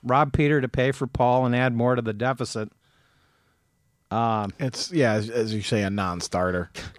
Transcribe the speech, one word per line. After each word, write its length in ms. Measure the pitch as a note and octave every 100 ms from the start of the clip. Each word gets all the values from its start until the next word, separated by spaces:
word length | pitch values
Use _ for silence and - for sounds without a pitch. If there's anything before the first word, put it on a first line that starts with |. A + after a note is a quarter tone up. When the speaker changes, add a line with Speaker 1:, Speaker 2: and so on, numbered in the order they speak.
Speaker 1:
rob 300 | B2 C3 D3
Peter 260 | - D3 D3+
to 80 | B2+
pay 240 | - B2+
for 140 | C3+ A#2+
Paul 400 | - B2 B2 B2+
and 100 | B2
add 180 | B2+
more 200 | A#2 B2
to 80 | B2
the 100 | A2+
deficit. 580 | G#2 B2 C3 A#2+ A2+ G#2+ _ _ _ _ _ _ _ _ _ _ _ _ _ _
Um, 420 | G#2+ A#2 A2 G2+ -
Speaker 2:
It's, 320 | C3+ - -
yeah, 220 | E3+ B2
as, 160 | G#2+ G#2+
as 240 | A#2 A2
you 80 | G#2+
say, 200 | G2 A2
a 60 | G2
non-starter 840 | G2+ F#2+ F2 - F2+ F2+ F2+ F2 - -